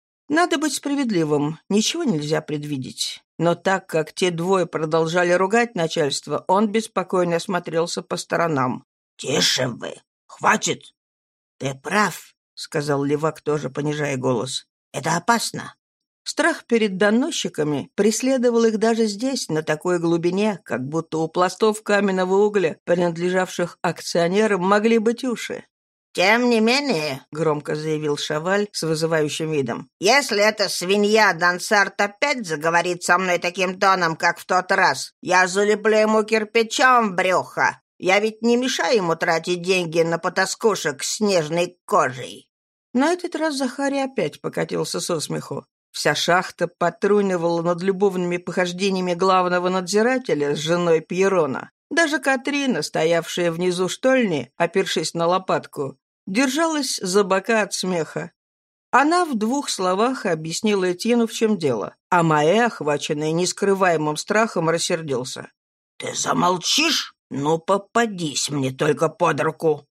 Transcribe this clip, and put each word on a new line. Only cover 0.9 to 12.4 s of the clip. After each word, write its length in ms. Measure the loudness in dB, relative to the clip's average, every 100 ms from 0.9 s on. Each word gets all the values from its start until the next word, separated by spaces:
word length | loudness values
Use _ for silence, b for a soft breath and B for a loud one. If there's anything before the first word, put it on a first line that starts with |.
| -2 0 0 2 2 0 -4 -2
ничего 340 | 0 0 -2
нельзя 380 | -2 -2 -2 -4
предвидеть. 840 | -2 -8 -6 -8 -8 -8 -8 -10 _ -2
Но 180 | 0 0
так 320 | -2 -2 -2
как 260 | -4 -4
те 160 | -2 -2
двое 360 | -2 0 0 0
продолжали 640 | -2 -2 0 0 0 2
ругать 420 | 2 2 2 0 -2
начальство, 720 | -2 0 -2 -2 -6 -6 0
он 240 | 2 2
беспокойно 640 | 0 -4 -6 -2 0 0 -2
осмотрелся 640 | -2 -6 -2 -4 -4 -6
по 140 | -8 -10
сторонам. 720 | -4 -2 0 0 -2 -4 _ _ _ -12
"Тише 500 | -4 0 0 0 -4
вы! 280 | -6 -14 -16 _ _ _
Хватит!" 640 | -4 0 0 -2 -8 -10 _ _ _ _ _ _ -10
"Ты 160 | -8
прав", — 600 | -8 -4 0 0 -4 -18 _